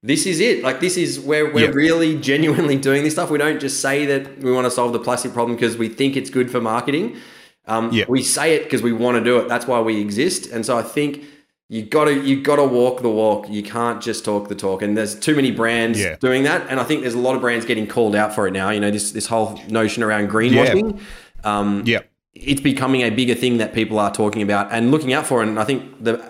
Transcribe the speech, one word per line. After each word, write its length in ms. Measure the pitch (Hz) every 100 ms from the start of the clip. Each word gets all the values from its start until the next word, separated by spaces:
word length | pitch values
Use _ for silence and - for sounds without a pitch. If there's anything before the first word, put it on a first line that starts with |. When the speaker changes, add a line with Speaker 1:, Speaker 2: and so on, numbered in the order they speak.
Speaker 1:
this 220 | 113 160 185
is 160 | 160
it. 200 | 226 202
Like, 180 | - 165
this 160 | 175 180
is 200 | 151 135
where 280 | 135 151 151
we're 220 | 147 -
Speaker 2:
Yeah. 40 |
Speaker 1:
really 420 | 135 160 165 165 156
genuinely 580 | 135 143 160 139 160 135
doing 260 | 135 135
this 100 | 151
stuff. 180 | 151 175
We 60 | 151
don't 220 | 147 151
just 180 | 139 131
say 260 | 135 139 147
that 340 | 139 139 -
we 120 | 131
wanna 180 | 127 127
solve 220 | 120 120
the 80 | 117
plastic 320 | 120 123 127
problem 240 | 117 117 117
'cause 200 | 120 113
we 100 | 113
think 300 | 113 139 135
it's 120 | 131
good 220 | 131 120
for 80 | 123
marketing. 540 | 113 113 120 143 220 - - - - _ -
Um, 220 | 110 117
Speaker 2:
Yeah. 100 | 117 101
Speaker 1:
we 120 | 131
say 340 | - - 151 156
it 140 | -
'cause 120 | 127
we 100 | 117
wanna 320 | 113 120 120
do 140 | 113 123
it. 100 | -
That's 180 | 120 127
why 140 | 120
we 220 | 110 107
exist. 500 | 104 101 165 180 -
And 140 | 117 113
so 120 | 120
I 40 |
think 400 | 110 - 147 143 - - _ _ _
you 140 | 113
gotta, 320 | 107 156 151 143
you 260 | 135 135
gotta 220 | 139 143 139
walk 360 | 123 123 123
the 80 | 120
walk. 360 | 107 110 98 -
You 120 | 104
can't 380 | 101 120 117 107
just 240 | 120 110 -
talk 240 | 104 101
the 60 | 98
talk. 260 | 98 95
And 160 | 104 104
there's 180 | 107 -
too 200 | - 151
many 160 | 135
brands 500 | 104 113 117 113 110
Speaker 2:
Yeah. 140 | 95 78
Speaker 1:
doing 240 | 131 127
that. 220 | 139 170 -
And 120 | 131
I 20 |
think 200 | 120 151
there's 100 | 127
a 60 | 117
lot 160 | 123 123
of 60 |
brands 220 | 120 117 113
getting 200 | 113 107
called 280 | - 110 104
out 180 | 107 -
for 100 | 98
it 40 |
now. 200 | 95 95
You 80 | 107
know, 100 | 104
this, 200 | 104 101
this 160 | 110 -
whole 300 | 113 107 101 -
notion 320 | 113 110 120
around 260 | 110 107 101
greenwashing. 680 | 107 117 117 127 180 220 208
Speaker 2:
Yeah. 40 | - - - - 104 104
Speaker 1:
Um, 240 | 101 101 110
Speaker 2:
Yeah. 140 | 113 - _ _
Speaker 1:
it's 260 | - - 135
becoming 420 | 147 135 131 135
a 80 | 120
bigger 220 | 107 123 120
thing 240 | 127 117
that 140 | 107
people 240 | 120 110 107
are 120 | 101
talking 300 | - 107 110
about 260 | 101 101 101
and 200 | 113 120
looking 220 | 151 135
out 120 | 127 117
for. 160 | 127
And 160 | 110 107
I 40 |
think 400 | 110 131 - -
the 160 | 113 113 -